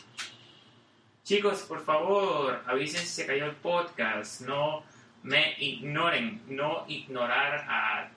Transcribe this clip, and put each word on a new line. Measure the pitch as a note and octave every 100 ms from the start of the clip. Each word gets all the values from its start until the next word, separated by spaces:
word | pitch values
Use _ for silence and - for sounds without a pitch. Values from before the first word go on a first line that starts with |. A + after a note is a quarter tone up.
| - - - - - - - - _ _ _ _
Chicos, | - G3+ G3+ F#3
por | - D#3
favor, | - D#3 F3 G3+ F#3+ D#3 - - -
avisen | D#3 D3+ F3
si | E3+
se | - D#3+
cayó | C#3 D3
el | D3
podcast. | - F3 E3+ - A2 G#2+ G#2+ -
No | B2+ C#3+ D3+ G#3 - - - -
me | C3 C#3 - -
ignoren. | C#3 B2 C#3 D3+ E3+ B2+ A2+ G#2 B2
No | C3+ D3 - -
ignorar | D3 C3+ B2+ A#2+ B2 - - -
a | - A2 A2 -